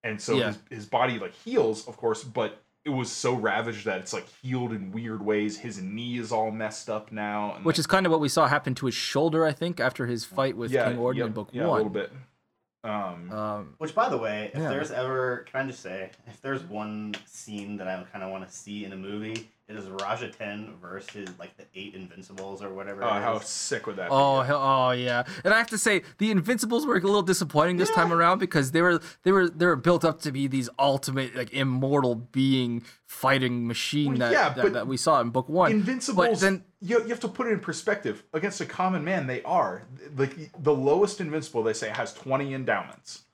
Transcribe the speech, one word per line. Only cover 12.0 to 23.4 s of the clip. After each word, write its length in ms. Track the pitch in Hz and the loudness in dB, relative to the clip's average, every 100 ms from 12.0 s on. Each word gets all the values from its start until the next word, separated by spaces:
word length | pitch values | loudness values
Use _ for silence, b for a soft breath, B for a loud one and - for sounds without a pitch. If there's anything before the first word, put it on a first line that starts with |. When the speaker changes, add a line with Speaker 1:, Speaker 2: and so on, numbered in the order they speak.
| 92 131 - _ _ _ _ _ 113 | -6 -10 -20 _ _ _ _ _ -6
Speaker 1:
Um, 440 | 104 95 87 87 | -4 -6 -8 -10
Speaker 2:
Um, 420 | 107 107 104 80 71 | -8 -6 -6 -10 -10
Speaker 3:
Which, 160 | 156 | -4
by 140 | - 240 | 0 0
the 100 | 131 | 0
way, 340 | 110 104 107 | -2 -4 -6
if 60 | 139 | -6
Speaker 2:
yeah. 80 | 156 | -4
Speaker 3:
there's 200 | 135 151 | -4 -4
ever, 540 | 127 131 131 127 123 - | -4 -4 -2 -2 -4 -6
can 140 | 131 135 | -6 -6
I 20 | |
just 120 | 123 | -8
say, 300 | 92 95 95 - 120 | -12 -10 -12 -14 -20
if 120 | 104 | -12
there's 220 | 135 135 | -6 -6
one 500 | 85 104 107 107 107 104 - | -6 -8 -8 -8 -8 -10 -14
scene 500 | - - 104 101 104 | -20 -12 -10 -8 -8
that 140 | 92 | -6
I 120 | 92 92 | -8 -10
kinda 200 | 104 95 | -12 -10
wanna 200 | 95 92 | -10 -12
see 360 | - - 104 98 | -16 -12 -10 -10
in 80 | |
a 40 | 95 | -10
movie, 520 | 95 104 110 110 - _ _ | -10 -8 -8 -10 -12 _ _
it 80 | 107 | -16
is 100 | 95 | -12
Raja 420 | 95 98 113 120 | -8 -6 -6 -6
ten 420 | - 104 104 110 87 | -10 -10 -10 -14 -18
versus, 480 | 87 95 - 104 95 90 | -14 -14 -14 -14 -14 -14
like, 180 | 90 _ | -20 _
the 80 | - 95 | -20 -16
eight 180 | 98 | -16
Invincibles 680 | 95 90 87 90 95 95 98 | -14 -16 -18 -18 -14 -12 -10
or 100 | 101 | -10
whatever 300 | 95 98 98 | -10 -10 -4
Speaker 1:
Oh, 40 | 117 | 0
Speaker 3:
it 140 | 104 | 0
Speaker 1:
how 140 | 113 | 0
Speaker 3:
is. 80 | 110 | -2